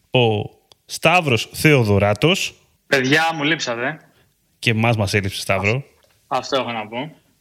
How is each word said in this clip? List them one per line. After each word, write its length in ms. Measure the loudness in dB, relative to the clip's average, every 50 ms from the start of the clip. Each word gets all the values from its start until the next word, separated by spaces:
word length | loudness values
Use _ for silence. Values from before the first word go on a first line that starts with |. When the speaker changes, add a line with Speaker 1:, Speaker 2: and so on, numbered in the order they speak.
| _ _
Speaker 1:
ο 80 | 0 2 2 2 2 -2 -4 -8 _ _ _ _ -20 _ _
Σταύρος 640 | -16 -6 0 2 2 2 2 2 2 0 0 -2 -4 -6
Θεοδωράτος. 1000 | 0 4 4 4 4 4 4 2 4 4 2 0 2 0 0 0 0 -4 -8 -10 _ _ _ _ _ _ -2
Speaker 2:
Παιδιά, 440 | 0 0 2 2 2 2 2 0 -2
μου 80 | -2 -2
λείψατε. 540 | -2 -2 -2 -4 -6 -6 -4 -6 -6 -8 -8 _ _ _ _ _ _ _ _ _ _ _ -4
Speaker 1:
Και 100 | -2 0
εμάς 280 | 0 2 2 2 2 2
μας 160 | 0 0 0
έλειψε, 280 | -2 -2 -2 -6 -6
Σταύρο. 420 | -4 -4 -2 -2 0 -2 -2 -2 -4 -10 _ _ _ _ _ _ _ -6
Speaker 2:
Αυτό 280 | -6 -4 -4 -2 -4 -4
έχω 120 | -2 -4
να 160 | -6 -8 -10 -8
πω. 240 | -8 -8 -8 -10 -12 _ _ _ _ _